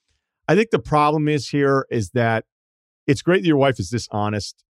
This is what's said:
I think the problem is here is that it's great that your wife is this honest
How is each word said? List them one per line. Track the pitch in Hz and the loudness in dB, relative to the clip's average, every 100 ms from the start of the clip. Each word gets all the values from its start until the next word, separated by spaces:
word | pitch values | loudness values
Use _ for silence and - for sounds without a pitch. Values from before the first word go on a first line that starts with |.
| _ _ _ _ - | _ _ _ _ -2
I | 170 | 0
think | 220 | 2
the | - | -2
problem | - 151 147 156 151 | 0 2 2 2 0
is | 151 - | -2 -2
here | 147 139 139 - | 0 2 2 0
is | 123 95 | -4 -2
that | 123 117 113 - _ _ _ _ _ - | 0 0 0 -4 _ _ _ _ _ -4
it's | 139 | -2
great | - 185 | 0 0
that | 180 | 2
your | 147 | 2
wife | 139 127 | 2 0
is | 90 | -4
this | 117 - | -6 -6
honest | 107 104 104 - - _ | -4 -4 -4 -8 -14 _